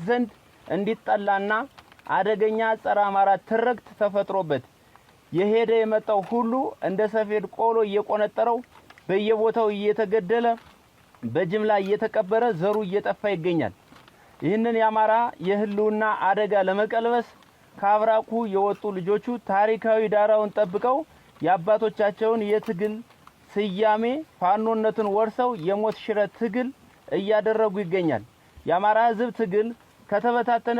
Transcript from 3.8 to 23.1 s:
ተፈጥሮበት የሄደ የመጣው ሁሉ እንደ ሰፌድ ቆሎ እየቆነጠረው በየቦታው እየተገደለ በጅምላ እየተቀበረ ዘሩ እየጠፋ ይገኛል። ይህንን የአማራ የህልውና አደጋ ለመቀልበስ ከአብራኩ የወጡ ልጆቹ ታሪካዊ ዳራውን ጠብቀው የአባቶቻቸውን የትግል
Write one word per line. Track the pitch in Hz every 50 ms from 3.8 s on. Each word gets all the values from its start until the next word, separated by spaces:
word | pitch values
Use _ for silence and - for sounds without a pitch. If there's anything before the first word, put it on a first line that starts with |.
| - - -
ተፈጥሮበት | - 214 202 190 202 196 - 190 196 185 156 147 127 - - _ _ _ _ - - _ _ _ _ _ -
የሄደ | - 170 196 208 220 226 233 214 226
የመጣው | 226 220 214 220 220 220 - 214 196 175
ሁሉ | - 233 240 240 226 233 262 277 - - - -
እንደ | 165 190 190 214
ሰፌድ | 208 214 220 220 202 214 214 185 -
ቆሎ | - - 220 233 226 226
እየቆነጠረው | 220 208 196 214 208 - - 208 208 214 - - 226 240 233 247 247 _ - - - - - _ -
በየቦታው | - 185 196 208 214 226 220 220 226 220 233 220 208
እየተገደለ | 208 202 208 208 208 - 220 190 202 226 185 175 226 233 233 233 226 226 - - - - _ _ _ _ _ _ _ - -
በጅምላ | 117 117 156 185 165 190 214 214 214 214 202
እየተቀበረ | 196 190 208 208 220 220 - 220 214 185 214 226 240 240 214
ዘሩ | 151 170 202 208 214
እየጠፋ | 214 180 185 208 208 202 196 - - 208
ይገኛል። | 196 170 156 185 175 160 127 98 - _ _ - - - - - - _ - - - -
ይህንን | 135 151 196 220 226 233 233
የአማራ | 220 220 220 220 220 220 214 220 226 240 - - -
የህልውና | 165 185 202 208 214 208 202 208 214 214 214 214 220 214 214 -
አደጋ | - 185 196 202 214 196 208 196
ለመቀልበስ | 190 190 190 202 220 214 226 226 226 233 240 240 226 - - - - _ _ _ _ _ -
ከአብራኩ | - - 196 214 214 214 226 220 220 220 - 220 233 233
የወጡ | 214 190 196 196 202 196 - - 208
ልጆቹ | 196 185 170 185 208 208 - - 240 226 -
ታሪካዊ | - 196 196 208 220 220 214 - 226 220 220 220 208
ዳራውን | 208 208 208 214 214 214 214 208 -
ጠብቀው | 208 214 180 180 208 240 247 262 302 311 - - - _ _ - -
የአባቶቻቸውን | 147 160 185 185 165 208 214 220 226 214 - - 214 202 202 - 220 220 233 226 208
የትግል | 208 208 214 214 - 220 170 208 214 214 220 233 _